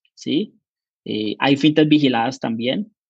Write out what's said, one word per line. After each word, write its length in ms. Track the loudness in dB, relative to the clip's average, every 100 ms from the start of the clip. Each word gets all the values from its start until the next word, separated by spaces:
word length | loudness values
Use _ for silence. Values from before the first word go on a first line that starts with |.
| _
¿sí? 400 | _ -4 -4 -4 _ _ _ _ _
Eh, 320 | -10 -6 -6 -2
hay 180 | 0 2
fintech 320 | 2 4 4
vigiladas 500 | 4 2 0 -2 -4
también, 540 | -6 -4 -4 -4 -8 _ _